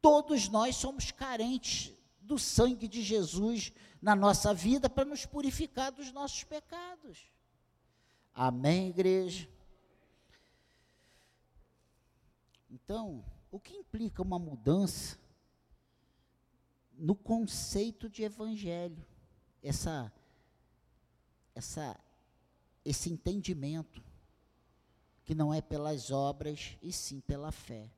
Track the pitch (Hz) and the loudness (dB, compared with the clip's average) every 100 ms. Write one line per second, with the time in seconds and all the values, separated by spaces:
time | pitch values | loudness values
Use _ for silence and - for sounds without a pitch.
0 | 311 294 294 285 196 214 247 247 269 277 | 12 10 6 0 4 2 2 0 -4 -4
1 | - - 269 233 233 254 - - - - | -8 -6 -6 -2 -2 -2 -2 -4 -6 -14
2 | _ _ 202 196 - - 247 240 214 233 | _ _ -4 -2 2 6 6 4 -4 -4
3 | 202 220 165 175 214 233 - - - - | 0 2 2 2 2 0 -4 -12 -20 -2
4 | 202 202 202 196 214 185 185 269 254 262 | 4 6 6 6 4 2 4 4 4 2
5 | 277 294 - 285 277 - 320 - 269 269 | 0 -2 -6 -2 -2 -2 -4 -4 -6 -6
6 | 262 262 277 - - 302 _ 339 349 349 | -12 -8 -6 -8 -8 -12 _ -12 -12 -14
7 | 302 160 - _ _ _ _ _ _ _ | -18 -20 -20 _ _ _ _ _ _ _
8 | _ _ _ - 127 123 139 180 185 175 | _ _ _ 0 0 2 4 4 2 2
9 | 185 190 185 180 156 - - - _ _ | 4 4 0 -6 -12 -20 -20 -20 _ _
10 | _ _ _ _ _ _ _ _ _ _ | _ _ _ _ _ _ _ _ _ _
11 | _ _ _ _ _ - _ _ _ _ | _ _ _ _ _ -20 _ _ _ _
12 | _ _ _ _ _ _ _ 127 - 214 | _ _ _ _ _ _ _ -20 -8 -8
13 | 214 135 101 - - 202 - 403 - 220 | -6 -10 -14 -16 -16 -16 -16 -20 -10 -6
14 | 220 - 185 180 165 135 139 180 190 - | -6 -4 -2 -2 -6 -2 2 4 2 -2
15 | - - _ _ _ _ _ _ _ _ | -10 -12 _ _ _ _ _ _ _ _
16 | _ _ _ _ _ _ _ _ _ 127 | _ _ _ _ _ _ _ _ _ -4
17 | 156 202 - 226 220 - - 202 226 220 | 0 0 0 0 0 -4 -4 -2 -2 -6
18 | 226 208 214 214 220 214 190 170 175 165 | -12 -6 -6 -4 -6 -6 -4 -4 -6 -10
19 | - - _ _ _ _ 139 - - 151 | -18 -20 _ _ _ _ -6 -4 -4 -4
20 | 110 - _ _ _ _ _ _ _ _ | -8 -12 _ _ _ _ _ _ _ _
21 | _ _ _ _ _ 120 - 160 143 - | _ _ _ _ _ -14 -10 -8 -8 -10
22 | _ _ _ _ _ _ _ _ 147 139 | _ _ _ _ _ _ _ _ -4 -4
23 | 175 165 - 202 190 165 139 160 160 - | -4 -4 -4 -4 -4 -4 -4 -4 -8 -16
24 | - - _ _ _ _ _ _ _ _ | -20 -20 _ _ _ _ _ _ _ _
25 | _ _ - 156 151 156 - 151 151 147 | _ _ -6 0 2 0 -2 -4 -2 -4
26 | - 135 139 143 151 147 - - 175 180 | -2 0 0 -2 -8 -8 -10 -12 -10 -8
27 | - 139 - 143 151 151 - 113 110 | -8 -10 -6 -6 -6 -10 -12 -14 -14